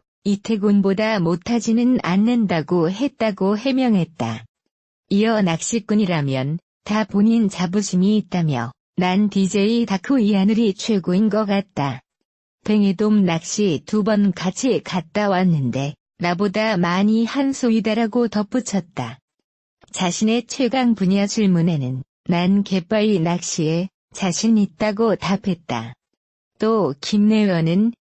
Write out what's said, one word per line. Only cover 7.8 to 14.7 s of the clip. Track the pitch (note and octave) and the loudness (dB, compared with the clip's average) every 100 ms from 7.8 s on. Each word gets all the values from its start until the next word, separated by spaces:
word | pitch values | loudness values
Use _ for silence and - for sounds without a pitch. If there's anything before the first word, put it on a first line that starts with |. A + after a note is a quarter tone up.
| G3 F3+ G3 G#3+ | -2 0 2 2
있다며 | - F3+ D#3+ B2 A#2+ - _ - | 0 -2 0 -2 -6 -10 _ -4
"난 | F3+ F#3+ G#3 | 0 2 2
디제이 | G3 F#3+ G3+ G#3 A#3 | 2 0 2 2 0
다크 | A3+ F#3+ - C#4 | 0 -4 0 0
이하늘이 | G#3 G3+ G3 A3 A#3 | 2 2 2 2 0
최고인 | - - G3+ E3+ F#3 A3 | 0 -2 -2 0 2 2
것 | G#3 | 0
같다. | G#3 G3+ G3+ - C#3 C3+ _ _ _ _ _ _ | 0 -2 -4 -4 -6 -6 _ _ _ _ _ _
뱅에돔 | - G#3+ G3 F#3 G#3+ G#3 | 0 2 2 2 2 4
낚시 | F3+ E3 - - G3+ C3+ | 2 0 -4 -2 0 -2
두 | - G#3+ | -2 -2
번 | G#3 G#3 G3+ | 0 2 0
같이 | - F#3 - C4 | 0 -4 -2 -2